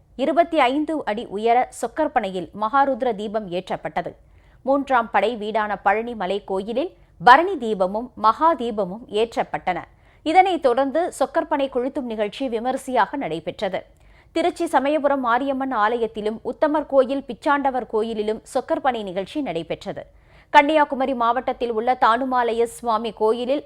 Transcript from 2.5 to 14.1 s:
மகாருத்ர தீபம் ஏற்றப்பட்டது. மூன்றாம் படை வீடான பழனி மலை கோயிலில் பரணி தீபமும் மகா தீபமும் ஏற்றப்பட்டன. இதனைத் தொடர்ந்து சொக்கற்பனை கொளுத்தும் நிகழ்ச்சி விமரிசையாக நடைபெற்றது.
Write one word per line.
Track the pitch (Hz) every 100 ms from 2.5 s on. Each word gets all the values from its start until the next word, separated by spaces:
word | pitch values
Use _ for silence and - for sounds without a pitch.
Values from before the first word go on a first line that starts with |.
| 202
மகாருத்ர | 214 269 277 240 254
தீபம் | 202 214 220 196
ஏற்றப்பட்டது. | 175 180 180 156 180 160 - - - - -
மூன்றாம் | 247 277 269 254 226
படை | 208 208 233
வீடான | 208 214 208 196
பழனி | 202 214 233
மலை | 226 185 202
கோயிலில் | 202 190 196 240 359 - _ -
பரணி | 170 277 370 330
தீபமும் | 226 196 185 214 240
மகா | - 214 220 320
தீபமும் | 320 233 214 185 208 -
ஏற்றப்பட்டன. | 208 226 247 185 151 - 170 - _ _ _
இதனைத் | 294 359 381 339
தொடர்ந்து | 247 240 277 294 339 -
சொக்கற்பனை | 269 330 330 285 269
கொளுத்தும் | 254 262 302 247
நிகழ்ச்சி | 220 208 - 269
விமரிசையாக | 220 247 254 - 247 - 285
நடைபெற்றது. | 208 165 170 - 196 180 - _ -